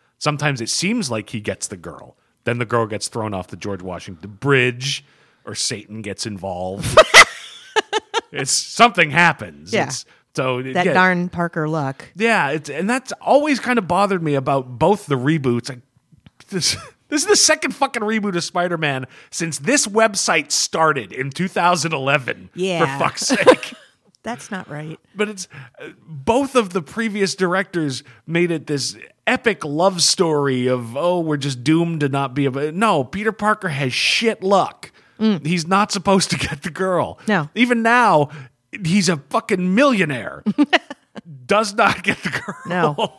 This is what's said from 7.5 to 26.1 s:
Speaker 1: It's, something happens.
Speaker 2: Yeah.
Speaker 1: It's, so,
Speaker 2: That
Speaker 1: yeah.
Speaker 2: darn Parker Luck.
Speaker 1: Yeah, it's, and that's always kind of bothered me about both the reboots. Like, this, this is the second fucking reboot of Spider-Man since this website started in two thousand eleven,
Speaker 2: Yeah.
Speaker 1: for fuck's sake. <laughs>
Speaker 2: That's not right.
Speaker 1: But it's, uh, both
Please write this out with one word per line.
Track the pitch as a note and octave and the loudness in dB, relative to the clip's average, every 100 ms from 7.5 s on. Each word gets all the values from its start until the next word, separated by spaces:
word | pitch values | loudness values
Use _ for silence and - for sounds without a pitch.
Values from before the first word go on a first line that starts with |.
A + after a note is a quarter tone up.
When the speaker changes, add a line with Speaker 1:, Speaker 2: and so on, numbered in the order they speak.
| - - A4+ - A4 - A4 - | -20 -4 -4 -2 -6 -4 -8 -6
Speaker 1:
It's, | C#3+ C3+ | -8 -2
something | - - - A#3 F#3 D#3 | -4 -4 4 4 4 2
happens. | D#3 E3+ - F2+ D2 D#2+ | 4 2 2 -8 -16 -4
Speaker 2:
Yeah. | G#3+ C#3 | -2 -2
Speaker 1:
It's, | C3 - _ _ | -6 -12 _ _
so, | - C3 B2+ | -4 -2 -2
Speaker 2:
That | C3 F3 F#3 | -4 0 2
Speaker 1:
yeah. | |
Speaker 2:
darn | F#3 F#3 F3+ F3+ | 4 4 2 -2
Parker | F3 E3+ E3+ D3+ | -4 -4 -2 -2
Luck. | D#3+ C3+ - - E3+ | -2 -4 -6 -14 -4
Speaker 1:
Yeah, | A3+ G#3 C#3+ | 0 2 0
it's, | D#3 C#3+ | -2 -6
and | C#3 G3 | -6 -2
that's | B3+ - - | -2 -4 -8
always | - C4+ D4+ C4 | 4 4 4 0
kind | A#3+ A#3+ | 0 -2
of | E3+ | 0
bothered | F3 G3+ F#3+ | 0 2 0
me | D#3 C#3 | 0 0
about | C3 C#3 B2+ A#2+ | 2 -2 -2 0
both | E3 G#3 | 2 2
the | - C3 | 0 0
reboots. | C3+ D#3+ B2+ A#2+ - | 2 2 2 0 -2
Like, | B2 _ _ _ _ - _ - | -14 _ _ _ _ -20 _ -8
this, | F#3+ - - D5+ _ - | -4 -2 -4 -10 _ -6
this | D4 | -4
is | F#4 | 2
the | - | 4
second | E4 D#4 D#4+ | 4 2 0
fucking | - C#4 A#3+ | -2 -2 -2
reboot | G#3+ A3 G3+ | -2 -2 0
of | F3 | -2
Spider-Man | - F3+ F3+ E3+ D3+ C3 C3 - - | -4 -2 -2 0 -2 -2 -6 -16 -14
since | - E3 C#3+ | -8 -6 -4
this | D#3 C#4+ A3 | 0 0 2
website | G#3 A3 G3 - E3 D3 | 2 2 2 0 0 0
started | - - F3 D#3 C#3+ F#2+ | -2 -2 2 2 2 -4
in | B2 C#3 | -8 -8
two | D3+ F#3 | -4 -4
thousand | - F3 F3 E3 | 2 2 2 0
eleven, | D3+ C3+ C#3+ A#2+ - F#2 | -2 2 0 0 -8 -10
Speaker 2:
Yeah. | F3 F#3 E3 D3 C#3 | -6 -2 0 0 0
Speaker 1:
for | |
fuck's | - - - | -4 -2 -2
sake. | A#3 - - - - - _ | 4 6 4 2 -16 -20 _
<laughs> | _ _ | _ _
Speaker 2:
That's | A3 A#3+ - | -12 -12 -10
not | F#3 F3+ | -10 -10
right. | D3 D#3 D#3 _ | -12 -10 -14 _
Speaker 1:
But | F#3+ G#3 | -6 -6
it's, | G3 - D3 B2+ _ | -4 -14 -16 -20 _
uh, | D#3 D3 | -18 -18
both | - | -16